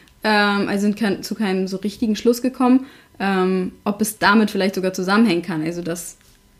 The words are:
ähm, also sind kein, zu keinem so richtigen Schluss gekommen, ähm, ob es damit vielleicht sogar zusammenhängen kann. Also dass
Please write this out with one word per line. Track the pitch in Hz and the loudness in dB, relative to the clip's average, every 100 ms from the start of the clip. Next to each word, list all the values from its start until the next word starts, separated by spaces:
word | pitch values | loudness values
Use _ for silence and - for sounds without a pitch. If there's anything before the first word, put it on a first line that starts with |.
| _ _ | _ _
ähm, | 214 208 208 202 196 | 0 2 2 2 0
also | 196 | 0
sind | 208 202 | 0 0
kein, | 214 - | -2 -2
zu | - | -6
keinem | 208 208 190 190 | -4 -2 -2 -2
so | 190 | -4
richtigen | 208 - 220 208 | -6 -4 -2 0
Schluss | 233 240 | 2 2
gekommen, | 254 - 247 262 - - _ - | -2 0 2 2 0 -12 _ -6
ähm, | 196 190 185 185 185 - | -2 0 2 0 -4 -6
ob | - 202 | -6 -4
es | 214 - | -4 0
damit | 180 214 214 | 4 4 4
vielleicht | 202 190 | 0 -2
sogar | 190 180 | -2 -4
zusammenhängen | 180 180 208 226 170 | -2 0 2 4 2
kann. | 170 160 | -2 -4
Also | 156 175 | -4 -6
dass | 170 175 - - _ _ _ | -8 -8 -12 -18 _ _ _